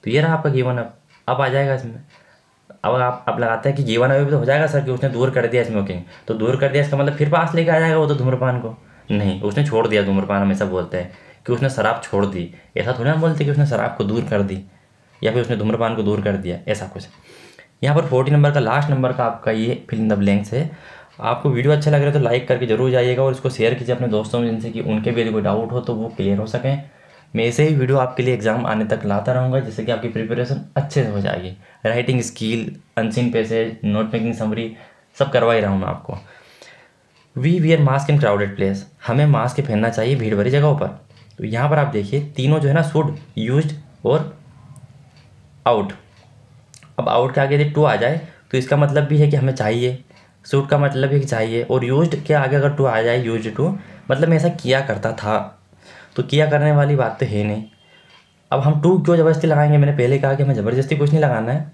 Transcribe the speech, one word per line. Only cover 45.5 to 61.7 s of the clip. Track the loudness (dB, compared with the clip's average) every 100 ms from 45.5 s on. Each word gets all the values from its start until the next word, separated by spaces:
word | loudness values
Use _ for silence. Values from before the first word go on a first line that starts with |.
| -4 0
आउट। | 2 0 -8 -20 -20 -20 -20 -20 -20 _ -20 -12 -6
अब | 0
आउट | 2 2
के | 0
आगे | 0
यदि | 2 2
टू | 2
आ | 2 2
जाए | 0 -2 -6 -20 _
तो | -4
इसका | 0 2
मतलब | 2 2
भी | 2 4
है | 4
कि | 4
हमें | 0
चाहिए, | 0 -2 0 -2 -4 -12 -20 _ _ -2
शुड | -2 2
का | 2
मतलब | 2 0 0
है | 0
कि | 0
चाहिए, | -2 0 -2
और | 0 0
यूज्ड | 2 2 2 -2
के | 0
आगे | 0 2 2
अगर | 2
टू | 2
आ | 0 2
जाए, | 2 0
यूज्ड | 0 -4 -4 -2
टू, | -2 -4 -10 -20 -4
मतलब | 0 2
मैं | 2
ऐसा | 2
किया | -2 0 0
करता | 0 -4 -4
था, | -4 -2 -2 -4 -14 _ _ -20 -20 -12 -6
तो |
किया | -2 2 2
करने | 2 4
वाली | 4 4 2
बात | 0 -2
तो | -4
है | -2
नहीं। | -2 -4 -8 _ _ -20 _ -20 _ _ _
अब | 0
हम | 2 2
टू | 4 2
क्यों | 4 4
ज़बरदस्ती | 4 2 2
लगाएंगे? | 2 4 4
मैंने | 4 2
पहले | 2 2
कहा | 0
कि | 0
हमें | 0
ज़बरदस्ती | 0 0 0 0 0
कुछ | 2
नहीं | 4
लगाना | 2 0 -2
है। | -4 -6